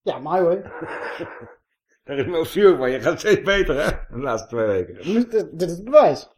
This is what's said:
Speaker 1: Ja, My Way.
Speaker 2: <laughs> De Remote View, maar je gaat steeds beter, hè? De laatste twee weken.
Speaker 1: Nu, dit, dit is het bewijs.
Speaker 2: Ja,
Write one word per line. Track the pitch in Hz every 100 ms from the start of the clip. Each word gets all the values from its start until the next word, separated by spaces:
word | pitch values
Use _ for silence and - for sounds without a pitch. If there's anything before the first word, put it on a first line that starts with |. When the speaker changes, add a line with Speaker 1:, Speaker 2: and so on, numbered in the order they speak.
Speaker 1:
Ja, | - -
My | 147 185
Way. | 175 190
Speaker 2:
<laughs> | - - 156 - - - 170 - 117 - _ _ _ _
De | -
Remote | 139 139 170 160
View, | - 202 151
maar | 127
je | 131
gaat | 143 156
steeds | 208 -
beter, | 190 196 180
hè? | 139 - - -
De | 117
laatste | 135 110 -
twee | 117 110
weken. | 95 90 92 156
Speaker 1:
Nu, | 220 240
dit, | 220 160 165
dit | 180
is |
het | 170
bewijs. | 220 302 208 135
Speaker 2:
Ja, | -